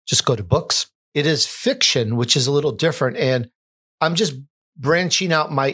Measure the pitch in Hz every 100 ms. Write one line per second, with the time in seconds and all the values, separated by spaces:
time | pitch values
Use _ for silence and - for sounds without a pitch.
0 | - - - 113 90 147 170 - - _
1 | _ 147 147 151 - - - 277 - 135
2 | 110 117 120 143 127 143 113 - 165 160
3 | 127 - 131 127 117 _ _ _ _ -
4 | 160 170 196 131 139 _ _ - 135 170
5 | 180 - 185 160 156 143 139